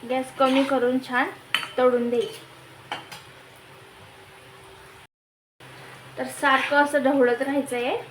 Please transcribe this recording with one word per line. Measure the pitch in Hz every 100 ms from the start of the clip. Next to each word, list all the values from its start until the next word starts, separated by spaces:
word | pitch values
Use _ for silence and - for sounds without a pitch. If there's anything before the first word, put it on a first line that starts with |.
| 233
गॅस | 262 254 -
कमी | 269 262
करून | 269 269 247 254 262
छान | 247 302 - - - - -
तळून | 254 240 240
द्यायचे. | 240 202 - - - - - - - - - - - - - - - - - - - - - - - - - - - - _ _ _ _ _ - - - - - -
तर | 254 -
सारखं | 285 269 - 285
असं | 285 294
ढवळत | 262 277 247 233
राहायचं | 269 285 254 240
आहे | 247 453 -